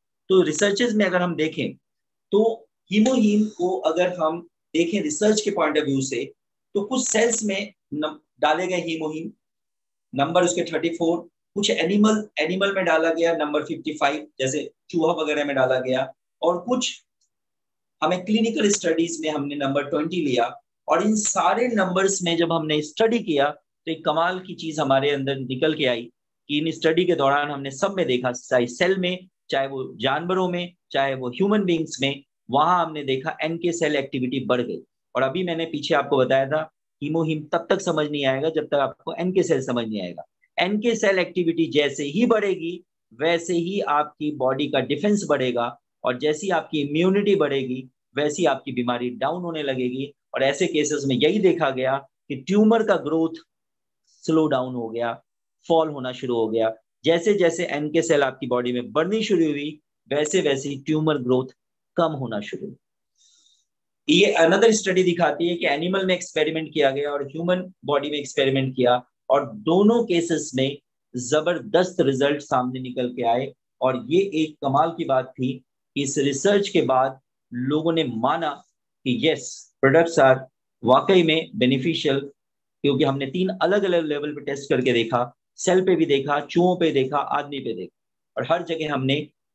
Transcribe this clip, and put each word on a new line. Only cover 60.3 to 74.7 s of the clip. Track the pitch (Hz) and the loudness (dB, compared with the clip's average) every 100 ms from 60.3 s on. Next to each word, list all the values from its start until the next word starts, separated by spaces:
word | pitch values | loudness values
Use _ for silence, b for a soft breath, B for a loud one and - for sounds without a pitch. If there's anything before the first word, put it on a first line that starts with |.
| 185 | 0
वैसे | 151 139 143 | 0 -2 -4
ही | 135 | -6
tumor | - 156 156 147 | -2 0 0 0
growth | 123 127 131 - _ _ _ - | 2 0 0 -10 _ _ _ -2
कम | 160 | 0
होना | 143 120 104 | -2 -6 -8
शुरू | 104 - - | -8 -10 -12
हुई। | - _ _ _ _ b b b b _ _ _ _ - | -16 _ _ _ _ b b b b _ _ _ _ 2
ये | 170 196 165 | 4 6 4
another | 165 202 226 | 4 6 6
study | 214 190 185 | 4 2 2
दिखाती | 180 170 156 - 175 | 2 2 0 0 -2
है | 170 | 0
कि | 170 | -2
animal | 143 175 196 190 | 0 0 0 0
में | |
experiment | 180 - 156 156 160 156 | -2 -2 -2 0 -2 -4
किया | 151 139 | 0 0
गया | 135 147 | 0 -4
और | 143 135 | -4 -6
human | 156 175 185 185 - | -4 -2 -2 -4 -10
body | 131 143 147 | -2 -2 0
में | 147 | -6
experiment | 139 - 135 135 131 127 | -4 -2 0 0 -2 2
किया, | 120 123 - _ - | 2 2 -2 _ 0
और | 139 127 | 0 0
दोनों | 107 156 180 208 240 | -6 0 4 6 4
cases | 226 170 165 156 - | 2 0 0 -2 -2
में | 127 135 143 _ _ _ 123 | -2 -2 -4 _ _ _ -10
जबरदस्त | 113 151 160 170 110 165 185 185 | -2 0 0 -2 0 2 2 2
result | 139 131 143 147 | 0 2 0 0
सामने | - 131 127 127 | -2 -2 0 -6
निकल | 127 127 123 | -8 -6 -4
के | 123 | -2
आए। | 117 120 139 - _ - | 0 0 -2 -10 _ -4
और | 131 123 110 | -2 -2 0
ये | 175 | 0
एक | 196 156 156 - | 2 -2 -4 -4
कमाल | 139 | 0